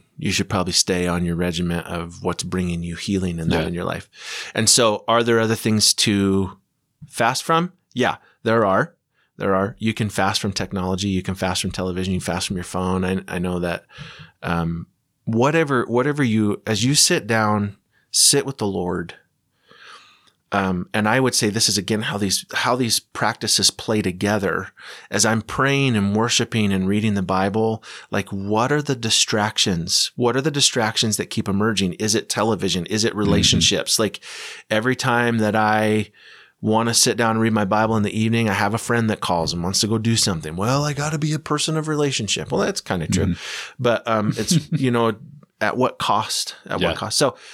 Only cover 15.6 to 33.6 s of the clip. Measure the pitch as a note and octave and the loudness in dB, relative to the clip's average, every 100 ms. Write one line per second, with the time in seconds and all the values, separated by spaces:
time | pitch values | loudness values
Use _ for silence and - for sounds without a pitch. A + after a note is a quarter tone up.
15.6 | D3+ C3 A#2 A#2 C#3 D3 C3 A2 G#2 - | 2 0 0 0 0 0 2 2 2 0
16.6 | - G#2+ B2 D3 - E3+ G#2 A2+ G#2+ G#2+ | -2 0 2 4 4 2 0 0 2 0
17.6 | G#2 - _ _ _ - - C#3 - - | -2 -8 _ _ _ 2 4 2 0 -4
18.6 | G#2 F#2+ F2+ F2+ E2+ - _ _ _ _ | -4 -2 -2 -4 -6 -12 _ _ _ _
19.6 | _ - - - - _ _ _ - G2+ | _ -20 -20 -20 -20 _ _ _ -6 -2
20.6 | F#2+ F2+ - A2 G#2+ B2+ B2+ - A2 G#2 | 0 -2 -2 -2 2 2 2 2 0 0
21.6 | A2 G2+ F#2 G#2+ B2+ G#2 G2+ - - - | 0 0 -2 -2 -2 -2 -2 -2 -4 -2
22.6 | B2+ B2+ A#2+ - - - A2 - A2 - | 0 0 0 -2 -4 -4 -2 -2 -2 2
23.6 | G2 - - G#2+ F#2+ F2+ G2+ G#2 F#2+ F2 | 2 0 -2 0 0 0 0 2 0 -2
24.6 | F#2 - - - - G#2+ A2 A2 - - | -6 -14 -18 -18 -6 0 2 2 -2 0
25.6 | C3+ C#3 C#3 A2 G2+ G#2 A#2 - A#2 A2+ | 2 2 2 2 2 2 2 0 0 2
26.6 | G#2 G2 F#2 G#2 A2 G2+ F2+ F#2+ G2 G#2+ | 2 2 2 2 2 0 0 2 2 2
27.6 | A2 A2+ - - - G#2 F#2+ G2+ G2 G#2+ | 0 -2 -8 -18 -6 -4 -4 -6 0 2
28.6 | B2+ D3+ C#3+ B2+ A2+ - - A2 G#2+ - | 2 0 0 -2 0 0 2 2 0 0
29.6 | - E2+ E2 - - - A#2+ B2 D3 C#3+ | 0 0 0 -2 -2 0 0 2 0 2
30.6 | C3+ B2+ A2 - A2+ G#2 F#2+ - G#2 G2 | 0 2 0 0 0 0 -2 -4 0 2
31.6 | A2 G2 F#2+ - G#2+ G#2 - - A2 G2 | 2 2 -2 -2 0 0 0 0 0 2
32.6 | F#2+ F2 E2+ G#2+ A2 G2 G2+ G2+ - E2 | 0 -2 -2 -2 -2 0 2 4 4 4